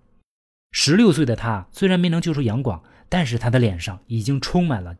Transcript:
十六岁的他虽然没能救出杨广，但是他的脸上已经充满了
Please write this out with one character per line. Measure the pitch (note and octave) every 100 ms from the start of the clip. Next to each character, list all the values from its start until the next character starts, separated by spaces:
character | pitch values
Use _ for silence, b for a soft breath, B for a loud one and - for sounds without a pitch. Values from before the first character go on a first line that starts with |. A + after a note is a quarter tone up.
| _ _ _ _ _ _ _
十 | - C3+ F#3
六 | A3+
岁 | C#3+ C3
的 | A2
他 | A#2 G#2 -
虽 | - G3
然 | F3+
没 | F3
能 | E3
救 | F3
出 | D3
杨 | A#2+ A#2
广， | B2+ F2 b b b
但 | F3+ C#3
是 | A#2
他 | A#2+
的 | B2
脸 | A#2 F2
上 | F#2 F#2 -
已 | A2+
经 | G#2+ C#3
充 | - F3+ E3+
满 | A2+
了 | F2 F2